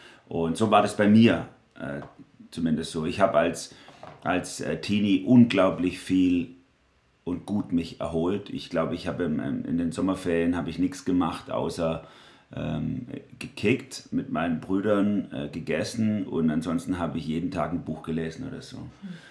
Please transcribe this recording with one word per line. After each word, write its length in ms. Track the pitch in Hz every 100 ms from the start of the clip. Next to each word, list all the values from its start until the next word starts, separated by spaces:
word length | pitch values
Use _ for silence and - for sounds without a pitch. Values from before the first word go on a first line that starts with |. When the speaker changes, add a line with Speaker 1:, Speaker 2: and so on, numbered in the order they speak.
| - - -
Speaker 1:
Und 280 | 82 82 80
so 140 | 110
war 100 | 104
das 140 | 101 -
bei 100 | 104
mir, 380 | 110 113 85 - - _ -
äh, 220 | 67 71 - - - - -
zumindest 400 | 82 82 78 80
so. 120 | 82
Ich 160 | 80 95
hab 140 | 95
als, 400 | - 85 - - - - - - -
als, 360 | 80 90 - -
äh, 180 | - 80
Teenie 440 | - 104 104 92 -
unglaublich 720 | 127 117 95 95 82 87 -
viel 480 | - 92 90 87 - - _ _ _ _ _ _
und 200 | - 87
gut 280 | - 104 -
mich 280 | 85 82 -
erholt. 480 | 78 82 87 101 -
Ich 200 | 71 -
glaube, 240 | 82 80
ich 120 | 85 90
hab 120 | 76
im, 200 | 85 76
im, 240 | 65 64 -
in 100 | 82
den 160 | 85
Sommerferien 640 | 82 92 92 87 85 85 87
hab 120 | 80
ich 100 | 82
nichts 260 | 90 -
gemacht, 460 | - 90 82 - -
außer, 540 | - 69 82 82 80 - - - - _
ähm, 540 | - 80 80 78 - - - - -
gekickt, 680 | 80 - 104 135 - - -
mit 180 | 82 -
meinen 280 | 78 85 80
Brüdern, 680 | 85 98 101 101 101 101 -
äh, 160 | - 73
gegessen 760 | 85 78 78 107 - 110 107 95
und 220 | 80 80
ansonsten 480 | 78 87 85 - 90
hab 160 | 82 80
ich 100 | 78
jeden 240 | 80 87
Tag 220 | 87 78
ein 100 | 85
Buch 180 | - 78
gelesen 420 | 80 80 80 - -
oder 140 | -
so. 140 | - -
Speaker 2:
Hm. 100 | - - 190 165 -